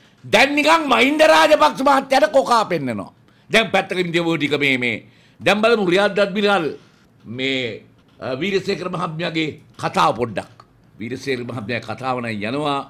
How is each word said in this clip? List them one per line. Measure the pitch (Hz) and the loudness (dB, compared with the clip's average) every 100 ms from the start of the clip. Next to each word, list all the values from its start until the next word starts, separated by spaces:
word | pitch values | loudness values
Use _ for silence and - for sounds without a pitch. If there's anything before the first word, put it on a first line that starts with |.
| _ _ | _ _
දැන් | 127 196 277 | -2 2 2
නිකන් | 294 285 320 294 | 2 2 2 2
මහින්ද | 233 262 302 | 2 2 4
රාජපක්ෂ | 311 320 320 294 302 - | 6 6 6 6 4 2
මහත්තයාට | 269 269 269 262 302 | 2 2 2 2 4
කොකා | 277 262 233 | 2 4 2
පෙන්නනවා. | 196 170 131 104 90 - _ _ - | 2 -2 -4 -6 -8 -16 _ _ -2
දැන් | 214 196 | 0 2
පැත්තකින් | 190 185 185 175 | 0 -2 -4 -2
දෙවෝ | 165 165 165 | 0 0 0
ටික | 143 143 | 0 0
මේ, | 143 127 | 0 0
මේ. | 123 107 - _ _ _ | -2 -4 -8 _ _ _
දැන් | 139 202 | -2 2
බලමු | 226 233 185 | 2 2 2
රියාද් | 180 202 190 | 2 2 0
අද්මිරාල් | 202 196 202 202 151 - - _ _ _ | -2 0 0 2 0 -6 -14 _ _ _
මේ, | 92 123 131 135 120 95 - _ _ _ | -16 -6 -4 -2 -4 -8 -16 _ _ _
අ, | 117 | -10
වීරසේකර | 131 190 196 190 196 180 | -6 -4 -2 -2 -6 -6
මහත්මයාගේ | 170 175 156 175 160 156 - - | -8 -8 -6 -6 -4 -4 -6 -18
කතාව | - 160 185 165 113 | -10 -4 0 0 0
පොඩ්ඩක්. | 120 95 - - _ _ _ - | -4 -6 -10 -16 _ _ _ -14
වීරසේකර | 117 131 - 123 | -12 -10 -6 -6
මහත්මයා | 120 120 104 117 | -6 -10 -8 -8
කතාව | - 107 127 127 | -8 -8 -6 -4
නම් | 117 107 | -6 -6
යනවා. | 104 139 151 139 135 | -6 -4 -4 -6 -8